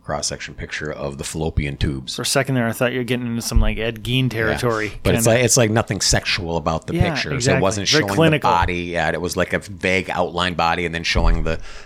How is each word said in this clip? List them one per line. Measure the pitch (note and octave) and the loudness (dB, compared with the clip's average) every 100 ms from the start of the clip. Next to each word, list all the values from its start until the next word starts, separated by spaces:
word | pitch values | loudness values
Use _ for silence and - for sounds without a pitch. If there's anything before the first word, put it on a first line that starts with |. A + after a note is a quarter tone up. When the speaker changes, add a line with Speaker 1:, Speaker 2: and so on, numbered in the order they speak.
Speaker 1:
cross-section | - D2 - D2 - | -8 -6 -6 -8 -12
picture | C#2+ D#2 - D2+ | -12 -10 -8 -8
of | B1 C#2 C#2 | -6 -8 -8
the | |
fallopian | D2+ E2 D#2 D2+ C#2+ C#2 | -8 -4 -4 -2 -4 -2
tubes. | - C#2 C2 - | -2 -2 -6 -6
Speaker 2:
For | |
a | B2 | -2
second | C#3+ C3+ C3 | 0 0 0
there, | A#2 | -2
I | |
thought | A2 B2 | 0 -2
you | B2+ | -2
were | |
getting | A#2 B2+ B2 | -2 -4 -4
into | A#2 | -4
some, | A2+ A#2 | 0 2
like, | G#2+ G#2+ | 4 2
Ed | A2+ A2+ | -4 -4
Gein | G#2+ B2+ | -2 0
Speaker 1:
Yeah. | C3 | 0
Speaker 2:
territory, | A2+ A2 - A#2+ A2 G#2+ - | 0 0 0 0 -2 -4 -2
Speaker 1:
But | - | 0
it's | A2+ | 4
Speaker 2:
kinda. | A#2 A#2 | 4 4
Speaker 1:
like, | A#2+ | 4
it's | - | 4
like | A2+ | 4
nothing | A2+ - G2 | 2 0 0
sexual | - G#2 - - E2+ E2+ | 0 0 0 -2 -2 -2
about | D#2 E2 - | 0 -2 0
the | |
Speaker 2:
Yeah, | E2+ - | 0 2
Speaker 1:
picture. | D3 - | 0 -4
So | B2+ | -2
Speaker 2:
exactly. | B2 C3+ | 2 4
Speaker 1:
it | |
wasn't | - G#2 F#2+ | 2 0 0
Speaker 2:
Very | D3+ | 2
Speaker 1:
showing | G#2 | 2
Speaker 2:
clinical. | G2+ E3 D3+ G2 | 4 4 4 2
Speaker 1:
the | |
body. | E2+ F2+ F2 | 2 2 0
Yeah, | F2 E2+ D#2+ | -2 0 0
it | D#2+ | 0
was, | F2 E2+ | -2 0
like, | F2 | 0
a | F2+ | -2
vague | - F#2+ F#2+ F#2 F2 | -4 -4 0 0 0
outline | - F2 E2+ F2+ | -2 -2 0 -2
body | E2 E2+ E2 | 0 0 0
and | F2 | -2
then | E2 | -4
showing | E2+ - F2+ E2 | 0 2 4 4
the, | D#2+ D#2+ - - | 2 -2 -6 -14